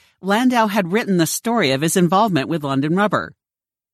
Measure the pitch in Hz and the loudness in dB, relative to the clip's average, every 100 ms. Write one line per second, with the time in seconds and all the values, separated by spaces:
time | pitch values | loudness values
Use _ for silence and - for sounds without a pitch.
0 | _ _ 185 208 254 247 214 208 170 214 | _ _ -2 0 2 2 0 0 -2 -2
1 | 196 180 160 - 226 233 151 135 160 190 | 0 0 0 -2 -2 0 0 0 0 2
2 | 175 190 220 156 127 160 143 135 151 180 | 2 4 2 0 -2 -4 -2 -2 0 0
3 | 208 123 80 - _ _ _ _ _ | 0 -2 -4 -12 _ _ _ _ _